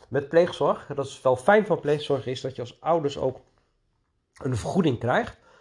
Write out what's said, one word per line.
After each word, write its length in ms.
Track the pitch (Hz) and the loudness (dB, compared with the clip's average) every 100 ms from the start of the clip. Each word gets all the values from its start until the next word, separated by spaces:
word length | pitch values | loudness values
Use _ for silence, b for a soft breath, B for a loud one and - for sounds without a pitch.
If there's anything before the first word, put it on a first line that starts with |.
| B | B
met 200 | 135 139 | -6 0
pleegzorg, 580 | 165 175 - 147 214 - | 2 2 0 -2 -2 -6
dat 200 | 139 117 | -8 -8
is 160 | - | -2
wel 140 | 131 127 | 2 2
fijn 300 | - 214 214 | 6 4 4
van 140 | 151 | -2
pleegzorg, 460 | 143 151 - 139 123 | 0 -2 0 -2 -2
is 140 | 120 | -6
dat 160 | 135 - | -8 -8
je 60 | |
als 180 | 117 - | -12 -8
ouders 380 | 151 170 143 143 | -2 0 0 -2
ook 220 | 135 - _ _ _ _ _ _ _ _ _ _ | -4 -4 _ _ _ _ _ _ _ _ _ _
een 140 | 139 120 | -4 -4
vergoeding 420 | - 190 160 113 | -2 0 2 0
krijgt. 400 | 117 170 240 - b b | 0 -2 -2 -12 b b